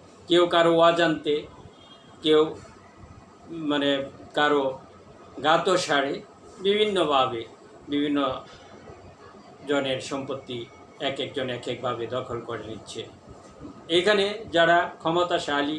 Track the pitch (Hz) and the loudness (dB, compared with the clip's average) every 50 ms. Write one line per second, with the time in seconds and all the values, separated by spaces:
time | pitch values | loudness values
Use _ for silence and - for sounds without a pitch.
0 | - - - - - - 165 175 175 175 175 170 165 170 165 165 165 170 165 165 | -20 -20 -20 -12 -4 2 4 4 4 4 4 4 4 6 6 6 6 6 6 4
1 | 170 165 156 143 - 151 147 151 - - - - - - - - - - - - | 2 2 0 0 -2 -2 -2 -2 -4 -8 -16 -20 -20 -20 -20 -20 -20 -20 -20 -20
2 | - - - - - 151 156 151 156 160 - - - - - - - - - - | -20 -20 -14 -6 0 4 4 4 4 2 0 -10 -16 -20 -20 -20 -20 -20 -20 -20
3 | - - - - - - - - - - 165 165 156 147 147 143 143 143 139 139 | -20 -20 -20 -20 -20 -20 -20 -20 -18 -14 -12 -8 -4 -2 -2 0 2 0 0 0
4 | 139 - - - - - - 151 147 147 147 143 135 131 - - - - - - | -2 -8 -12 -18 -16 -8 -2 0 2 2 2 2 0 0 -4 -6 -12 -20 -20 -20
5 | - - - - - - - - 123 151 165 170 - 196 180 - - - 151 143 | -20 -20 -20 -20 -20 -20 -10 -2 2 2 2 4 4 2 0 0 0 0 0 0
6 | 139 143 165 208 - - - - - - - - 180 196 208 208 214 214 196 185 | 0 0 -4 -6 -10 -16 -20 -20 -20 -20 -12 -4 -2 0 2 2 2 2 2 0
7 | 165 147 143 135 127 123 120 113 113 - - - - - - - - 143 147 143 | 0 2 2 2 2 2 -2 -6 -10 -10 -16 -20 -20 -20 -20 -18 -10 -4 -2 -2
8 | 143 147 143 143 139 131 110 - - - - - - - - - - - - - | 0 0 0 0 0 -2 -2 -6 -10 -16 -20 -20 -20 -20 -20 -20 -20 -20 -20 -20
9 | - - - - - - - - - - - - - 139 147 143 131 135 131 127 | -20 -20 -20 -20 -20 -20 -20 -20 -20 -20 -20 -12 -6 -2 -2 -2 0 -2 -4 -6
10 | - - 147 135 131 135 131 - - - 123 120 113 - - - - - - - | -6 -8 -8 -8 -8 -8 -10 -10 -10 -10 -10 -10 -12 -12 -18 -20 -20 -20 -14 -8
11 | 151 135 135 - 131 117 - 143 131 123 123 117 - 135 120 117 131 123 120 113 | -6 -6 -4 -6 -8 -8 -6 -6 -6 -6 -6 -8 -6 -8 -8 -6 -4 -4 -4 -4
12 | 117 110 123 127 123 - 120 117 117 - 117 110 107 110 110 107 - - - 113 | -6 -6 -6 -6 -6 -6 -8 -10 -8 -8 -10 -10 -10 -10 -14 -14 -14 -14 -14 -12
13 | 104 - - - - - - - - - - - - - - - - - 165 180 | -12 -14 -16 -20 -20 -20 -20 -20 -20 -20 -20 -18 -18 -18 -18 -16 -6 0 0 2
14 | 180 208 214 196 196 202 208 - - - - 170 165 165 170 175 175 175 - - | 4 4 4 2 2 0 -4 -8 -8 -2 2 4 4 6 6 4 2 0 -4 -6
15 | - 160 165 175 175 175 175 160 - 151 143 143 143 147 156 | -4 -2 0 0 0 0 0 -2 -2 -2 -2 -2 0 -2 -4